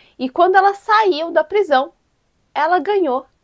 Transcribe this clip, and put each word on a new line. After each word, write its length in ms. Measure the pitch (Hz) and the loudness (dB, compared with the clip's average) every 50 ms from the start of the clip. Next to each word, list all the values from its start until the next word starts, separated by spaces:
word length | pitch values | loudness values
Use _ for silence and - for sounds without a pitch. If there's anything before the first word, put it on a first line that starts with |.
| _ _ _ - | _ _ _ -10
e 100 | 254 262 | -8 -6
quando 260 | - - 349 370 381 | 0 0 2 2 4
ela 180 | 392 381 403 403 | 2 2 2 0
saiu 580 | 403 - - 427 440 440 392 302 294 330 339 | -2 -2 0 0 2 2 0 0 -2 -4 -2
da 120 | - 320 311 | -2 -2 -2
prisão, 500 | - 392 415 392 320 285 262 277 339 _ _ _ _ _ _ _ _ _ _ _ _ - | 0 -2 -2 0 2 0 0 0 -2 _ _ _ _ _ _ _ _ _ _ _ _ -6
ela 240 | - 294 320 359 370 | -4 -2 0 0 0
ganhou 460 | 277 381 415 392 359 277 247 262 - _ _ _ | 0 0 -2 0 0 0 -2 -4 -6 _ _ _